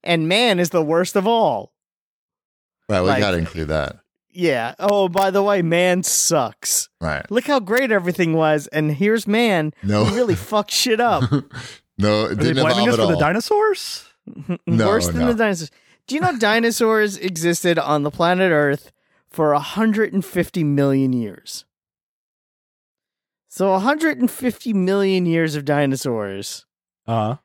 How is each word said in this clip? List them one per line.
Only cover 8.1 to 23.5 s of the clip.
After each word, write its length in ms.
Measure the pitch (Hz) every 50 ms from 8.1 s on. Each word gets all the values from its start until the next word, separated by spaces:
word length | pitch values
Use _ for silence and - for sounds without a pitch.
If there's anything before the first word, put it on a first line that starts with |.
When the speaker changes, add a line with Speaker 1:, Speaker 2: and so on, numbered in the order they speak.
| 170 - 180 165 160
Speaker 1:
was, 320 | 165 160 156 151 151 143
and 240 | - - 156 156 151
here's 360 | 151 135 196 208 220 233 196
man 460 | 202 202 226 240 226 196 170 156 156 - _ -
Speaker 2:
No. 220 | 98 104 104 107
Speaker 1:
who 100 | - 202
really 180 | 233 247 220 170
fucked 360 | - - - 220 208 202 -
shit 280 | - - - 254 220 214
up." 240 | 240 240 196 147 127 110
Speaker 2:
<laughs> 680 | 143 139 131 - - - - - - - _ _ _ -
No, 260 | 98 107 104 107 110
it 60 | -
Speaker 3:
Are 40 | -
they 80 | 104 -
Speaker 2:
didn't 180 | 127 - 131 127
Speaker 3:
blaming 220 | 123 123 120 120
Speaker 2:
involve 20 |
Speaker 3:
us 60 | 123 120
Speaker 2:
at 80 | 113
Speaker 3:
for 60 | 110
the 60 | - 165
Speaker 2:
all. 40 | -
Speaker 3:
dinosaurs? 880 | 143 151 180 220 - - 427 415 427 440 392 - - - - - - - _ _ _ - - - 147 - 175 - _
Speaker 2:
No, 220 | - - - -
Speaker 1:
Worse 200 | 196 208 226 -
than 120 | - - 247
Speaker 2:
no. 80 | 247
Speaker 1:
the 60 | 247 240
dinosaurs. 340 | 220 226 214 196 165 160 143 _ _ _ _ _ _ _
Do 80 | - 254
you 60 | 311
know 140 | 349 359 311
dinosaurs 800 | 233 226 208 214 233 226 233 220 - 240 220 220 220 214 208 196
<laughs> 140 | - - 190
existed 460 | 180 156 160 170 170 - - 175 170
on 240 | 160 147 139 151 147 143
the 60 | 147
planet 400 | - - 170 170 180 180 190 185
Earth 400 | 165 147 147 143 139 143 - - _ _ _ _ _ _ _ _
for 220 | - - 156 147 143
a 60 | 143
hundred 520 | 139 - - 202 220 220 208 214 220 - -
and 100 | 196 175
fifty 380 | - - 180 175 - - 180 156
million 480 | 147 143 139 139 139 135 135 135 131 127
years? 520 | 123 113 101 87 - _ - - - - _ _ _ _ _ _ _ _ _ _ _ _ _ _ _ _ _ _ _ _ _ _ _ _ _ _ _ _ _ _ _ _ _ _ _ _
So 240 | _